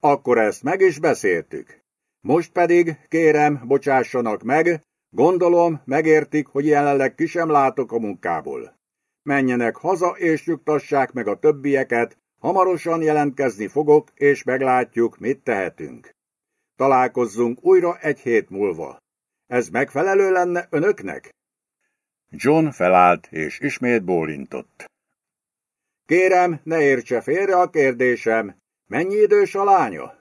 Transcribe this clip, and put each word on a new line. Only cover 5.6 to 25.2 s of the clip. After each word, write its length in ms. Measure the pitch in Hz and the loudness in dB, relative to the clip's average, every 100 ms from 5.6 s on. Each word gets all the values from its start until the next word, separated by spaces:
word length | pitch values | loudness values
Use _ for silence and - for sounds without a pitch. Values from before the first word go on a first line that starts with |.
| 170 151 | 2 -2
megértik, 640 | - 139 160 156 147 151 139 | -4 -2 2 2 2 -6 -4
hogy 200 | 139 147 | -4 0
jelenleg 480 | 147 143 139 135 | 2 2 0 -2
ki 120 | - 160 | -2 -6
sem 240 | 170 165 | -4 0
látok 420 | 147 135 - 117 | 2 2 -2 -4
a 60 | 113 | -4
munkából. 760 | 110 95 90 82 - 65 58 _ _ _ _ _ | -6 -8 -6 -6 -6 -12 -14 _ _ _ _ _
Menjenek 540 | - 139 131 123 117 110 | -4 0 0 0 -2 -2
haza 320 | 165 180 180 | -4 -2 -2
és 380 | 180 175 156 - | -2 -2 -2 -2
nyugtassák 680 | 160 - 151 - 143 127 | -6 -2 -4 0 -2 -2
meg 140 | 127 104 | -4 -6
a 120 | 104 | 0
többieket, 800 | 156 143 135 135 131 120 117 _ _ _ | 0 0 0 0 0 -2 -2 _ _ _
hamarosan 640 | 139 190 185 175 170 165 | -2 2 2 0 -2 -2
jelentkezni 680 | 156 151 143 127 135 104 104 | 0 0 0 -2 -4 -4 -6
fogok, 400 | 139 151 151 151 | -4 4 4 2
és 280 | _ 143 135 | _ 0 2
meglátjuk, 760 | - 127 135 127 117 117 117 - | -2 -2 0 0 0 -2 -2 -2
mit 240 | 104 139 | -6 -6
tehetünk. 680 | - 107 90 - 76 58 - _ _ _ _ _ _ _ | -4 -4 -4 -8 -16 -16 -20 _ _ _ _ _ _ _
Találkozzunk 880 | 135 131 127 123 120 104 120 123 | 2 2 2 -2 -4 -2 -4 -2
újra 340 | 175 185 175 170 | 2 4 2 -4
egy 220 | 160 139 | -6 -4
hét 300 | - 113 - | -2 -2 -2
múlva. 480 | 95 101 82 76 - _ _ _ _ _ | -4 -4 -4 -12 -16 _ _ _ _ _
Ez 220 | 123 117 | -6 -4
megfelelő 640 | 110 135 139 190 196 196 | -4 -4 -2 0 0 2
lenne 360 | 185 180 175 175 | 0 0 -4 -4
önöknek? 600 | 156 180 202 - - - _ _ _ _ _ _ _ _ _ _ | -4 -2 -4 -8 -14 -16 _ _ _ _ _ _ _ _ _ _
John 380 | 73 131 156 156 | -4 0 2 0
felállt, 580 | - 90 92 90 87 _ | 0 2 6 6 4 _
és 300 | 80 78 - | -8 -8 -6
ismét 440 | 143 - 123 120 | -10 -6 -2 -2
bólintott. 800 | 90 90 78 73 67 65 - _ - _ _ _ | 0 -2 -2 -8 -12 -14 -14 _ -20 _ _ _